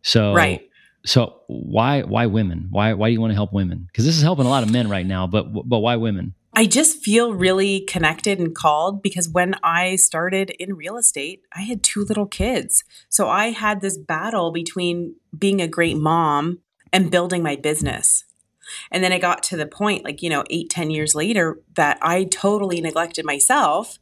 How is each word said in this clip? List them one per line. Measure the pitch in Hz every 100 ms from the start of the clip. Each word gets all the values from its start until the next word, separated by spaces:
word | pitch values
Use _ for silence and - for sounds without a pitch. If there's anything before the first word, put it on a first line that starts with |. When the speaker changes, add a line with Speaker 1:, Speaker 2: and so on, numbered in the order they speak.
Speaker 1:
So, | - 117 104
Speaker 2:
Right. | 131 156 90 - _ _ _ -
Speaker 1:
so | 135 117 - _
why, | 62 58 107 120 143
why | 101 107 117
women? | 107 98 85 90
Why, | 95 107 101
why | 110
do |
you | 113
wanna | 113
help | 101 104
women? | 101 92 87 90
'Cause | -
this | 131 165
is |
helping | 147 170 123
a |
lot | 135
of | 110
men | 120 110
right | 98 92
now, | 95 92
but, | 104 -
but | 107 123 120
why | 113 120
women? | 113 98 92 - _
Speaker 2:
I | - 220
just | 240 311 -
feel | - 220 240
really | 196 185 190 196 196
connected | 190 180 160 160 - 190
and | 170
called | 165 160 151 175 196
because | 196 185 170
when | 165 180 190
I | 165 170 185 185
started | - 160 175 190 190 -
in | 180 185
real | 156 226
estate, | 233 151 143 190 _ -
I |
had | 208 233
two | - -
little | 208 214 202
kids. | - 214 247 - - - - _
So | - 190
I | 180 220
had | 220 214 208
this | 196 190
battle | 147 160 202 226 170
between | 165 165 190 175 175 170 - _ 156
being | 196 196
a | 165
great | 165 170 151
mom | 156 165 160 147 156 175 _ _ _
and | 185 175
building | 180 175 180
my | 160 139
business. | 151 151 143 - - - - _ _ _ - - -
And | 180
then | 185
I | 185
got | 185 -
to | - 170
the | 151
point, | - 208 196
like, | - 147
you | 175
know, | 147 -
eight, | 165 165
ten | - 156
years | 156 151 151
later | 180 220 165 156 _ -
that | 147 -
I | 160 180 190
totally | - 202 208 196 170
neglected | 165 156 165 -
myself | 156 143 - 262 160 160 233 -